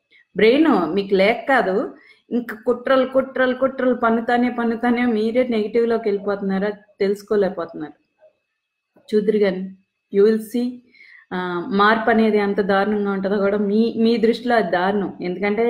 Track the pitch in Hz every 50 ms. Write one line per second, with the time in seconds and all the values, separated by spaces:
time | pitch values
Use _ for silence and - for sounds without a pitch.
0 | _ _ _ _ _ _ - 180 202 226 254 294 320 311 233 185 170 151 175 202
1 | 196 196 202 185 190 208 240 233 - - 269 240 190 185 185 214 330 294 - -
2 | _ _ _ _ _ - 214 240 233 - 208 - - 254 233 240 - 262 269 262
3 | 254 254 - 269 262 262 - - 262 254 247 247 262 254 262 - 247 254 240 220
4 | 240 226 226 240 233 - 240 240 247 247 240 240 233 226 233 220 - 240 233 240
5 | 247 247 226 214 214 226 220 247 254 247 233 214 208 208 - 233 233 233 226 220
6 | 220 208 202 196 196 202 202 196 202 190 190 190 190 - - - - _ _ -
7 | 202 196 208 202 - - 220 208 190 180 185 170 165 - - 165 151 147 - _
8 | _ _ _ _ _ _ _ _ _ _ _ _ _ _ _ _ _ _ _ _
9 | _ - 214 214 202 208 208 208 208 190 185 185 190 190 - - _ _ _ _
10 | _ _ - 196 202 226 220 220 220 - - 240 247 247 247 247 - _ _ _
11 | - - - - _ _ 185 185 180 180 180 175 170 - 196 196 202 208 220 220
12 | - 247 226 220 220 220 208 208 202 202 202 220 202 190 196 196 196 214 214 208
13 | 202 202 196 196 190 190 208 208 196 196 202 208 208 196 208 220 233 226 - 226
14 | 226 226 233 220 214 220 233 233 - 240 240 226 202 175 180 175 180 196 208 208
15 | 185 156 - - 175 180 180 180 202 202 208 220 233